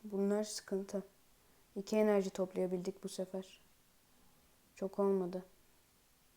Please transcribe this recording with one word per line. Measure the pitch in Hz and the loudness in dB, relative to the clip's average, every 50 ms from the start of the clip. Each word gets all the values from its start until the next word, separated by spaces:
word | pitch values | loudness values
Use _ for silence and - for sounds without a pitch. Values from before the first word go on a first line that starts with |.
| - | -12
Bunlar | 214 202 196 196 202 208 214 214 | -6 -2 0 2 2 2 2 0
sıkıntı. | 208 - - - - 202 190 196 196 - 196 190 - _ _ _ - - _ _ - _ _ _ _ _ | -2 -6 -10 -6 -4 -4 -4 -4 -4 -6 -6 -6 -8 _ _ _ -20 -20 _ _ -20 _ _ _ _ _
İki | 208 196 - 214 | -10 -4 0 2
enerji | 220 214 214 208 202 190 190 | 4 6 6 6 4 4 2
toplayabildik | - - 190 180 - 185 185 180 185 180 175 196 190 - - | 0 -2 -2 -2 0 0 0 0 0 -2 -2 -4 -6 -6 -10
bu | 190 | -8
sefer. | - - 185 185 - 190 190 - - - - - _ _ _ _ _ _ _ _ _ _ - - - _ _ _ _ _ _ _ _ | -6 -6 -6 -6 -6 -8 -10 -10 -16 -20 -20 -20 _ _ _ _ _ _ _ _ _ _ -20 -20 -20 _ _ _ _ _ _ _ _
Çok | - 196 190 196 - | -6 -6 -4 0 2
olmadı. | 202 196 196 190 180 175 185 185 185 - - _ _ _ _ _ _ _ _ _ _ _ _ _ _ _ _ | 2 4 4 2 0 -2 -4 -8 -10 -12 -18 _ _ _ _ _ _ _ _ _ _ _ _ _ _ _ _